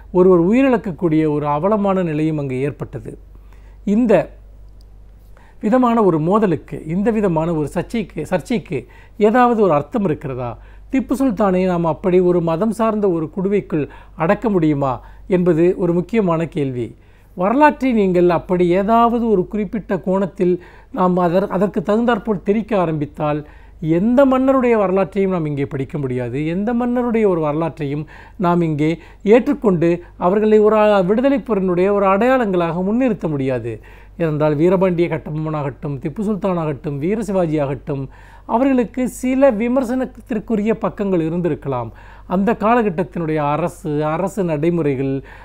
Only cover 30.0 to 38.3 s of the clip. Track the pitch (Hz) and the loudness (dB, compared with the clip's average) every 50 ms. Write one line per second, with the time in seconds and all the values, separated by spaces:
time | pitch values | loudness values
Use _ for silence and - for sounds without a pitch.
30 | - - - - 175 180 196 214 214 220 214 214 208 214 214 214 214 214 208 196 | -4 -10 -8 -2 0 0 2 2 4 4 4 6 6 4 4 4 4 4 4 4
31 | 185 175 220 240 254 277 277 240 - - 214 190 185 185 175 175 185 202 202 202 | 2 2 0 2 2 2 0 0 -2 -2 -2 0 0 0 0 0 2 2 2 2
32 | 202 190 190 202 233 254 262 262 233 202 185 175 175 165 156 175 180 196 214 247 | 2 2 2 2 2 2 2 2 0 0 0 0 -2 -2 -2 -4 -2 -2 0 0
33 | 269 240 208 - - 165 151 139 131 131 127 123 110 120 110 104 - - - - | 0 0 0 -2 -4 -4 -2 -2 -2 -2 -2 -4 -4 -6 -10 -10 -14 -18 -20 -20
34 | - - - - 170 160 151 143 151 151 151 143 165 180 190 180 196 185 175 165 | -20 -16 -6 -4 -4 -2 0 0 0 0 2 2 2 2 2 2 2 2 2 0
35 | 175 156 160 156 - - 151 156 156 156 156 151 139 143 120 - - 147 143 127 | 0 -2 -2 -6 -6 -6 -6 -6 -4 -4 -4 -4 -6 -6 -8 -8 -8 -8 -8 -6
36 | - 165 139 - 202 208 214 180 - 196 180 170 160 151 143 123 - 160 143 139 | -8 -8 -6 -6 -4 -4 -4 -2 -2 -2 -2 -2 -2 -4 -4 -6 -6 -6 -6 -4
37 | 143 180 214 226 208 190 196 190 175 160 151 156 143 135 139 117 - - 143 139 | -4 -2 -2 -2 -4 -2 0 0 0 0 0 -2 -2 -2 -4 -6 -6 -8 -6 -6
38 | 135 - - - - - | -8 -10 -12 -18 -20 -20